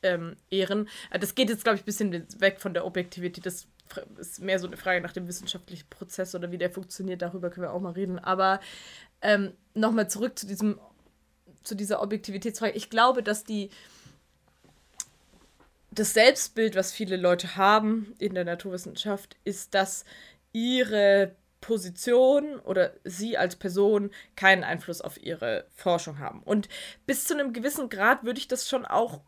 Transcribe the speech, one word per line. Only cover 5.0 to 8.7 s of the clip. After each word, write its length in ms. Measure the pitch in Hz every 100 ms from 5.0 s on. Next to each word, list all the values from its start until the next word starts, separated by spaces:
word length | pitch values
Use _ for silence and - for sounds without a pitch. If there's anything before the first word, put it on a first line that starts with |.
nach 120 | 170
dem 140 | 185 180
wissenschaftlichen 600 | 175 196 180 - 175 -
Prozess 420 | - 180 - 185
oder 180 | 185 175
wie 60 | 175
der 140 | 175
funktioniert. 500 | 180 185 - 185 180
Darüber 300 | 175 180 175
können 160 | 175 175
wir 60 |
auch 80 | 170
mal 120 | 190
reden. 240 | 170 196 180
Aber, 420 | 180 190 190 190 -